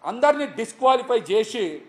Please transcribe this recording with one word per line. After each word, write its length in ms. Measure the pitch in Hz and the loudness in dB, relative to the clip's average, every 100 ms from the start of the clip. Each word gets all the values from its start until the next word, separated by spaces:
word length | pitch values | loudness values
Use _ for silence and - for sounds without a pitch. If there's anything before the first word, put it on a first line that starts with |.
అందరినీ 420 | 151 226 294 294 285 - | -10 2 2 2 -2 -6
డిస్క్వాలిఫై 600 | 220 - 262 262 247 240 160 | -10 0 2 2 2 -2 0
చేసి 340 | 208 220 247 180 151 | 0 0 -4 -4 -6